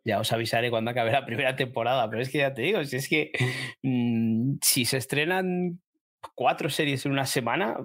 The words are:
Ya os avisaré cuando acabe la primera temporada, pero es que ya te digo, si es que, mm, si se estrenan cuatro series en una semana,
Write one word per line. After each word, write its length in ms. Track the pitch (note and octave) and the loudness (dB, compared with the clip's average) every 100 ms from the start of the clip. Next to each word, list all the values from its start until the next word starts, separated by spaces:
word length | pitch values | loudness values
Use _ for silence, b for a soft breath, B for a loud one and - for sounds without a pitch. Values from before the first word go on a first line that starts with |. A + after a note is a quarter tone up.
Ya 160 | A2 G#2 | -2 0
os 120 | - | 0
avisaré 380 | A2+ A#2 A#2+ A#2+ | -2 0 0 0
cuando 180 | A2+ A2+ | 0 -2
acabe 220 | B2 A2+ | 0 2
la 120 | C3+ | 0
primera 320 | - A#2 C3 C3+ | 0 -2 0 0
temporada, 540 | B2+ A#2+ A#2 C3 A2 | -2 0 0 2 0
pero 140 | A2+ | -2
es 60 | C3 | -2
que 80 | D3 | 0
ya 120 | C#3 B2+ | 0 0
te 80 | |
digo, 200 | D3 G#3 | 0 0
si 120 | C3+ B2+ | -2 -4
es 120 | - | 0
que, 240 | D#3 D3+ - B2+ C3 B2+ B | 0 0 0 -2 -2 -8 B
mm, 720 | C3+ B2 A#2+ A2+ A2+ A2+ C3 C#3+ | 0 2 2 2 2 2 0 0
si 220 | - C#3 A#2 | 0 2 2
se 120 | C3+ | 0
estrenan 840 | - C#3+ D#3 F#3 F#3 F3+ F3+ F3 _ _ _ _ - | -2 0 0 0 0 0 -2 -4 _ _ _ _ -14
cuatro 380 | - B2+ E3 E3 | 0 0 2 0
series 340 | D3+ D3 C3+ C#3+ | 0 0 0 0
en 60 | |
una 160 | C3+ C3+ | 0 0
semana, 500 | C#3 A#2 C#3+ G#3 - | 0 0 0 0 -4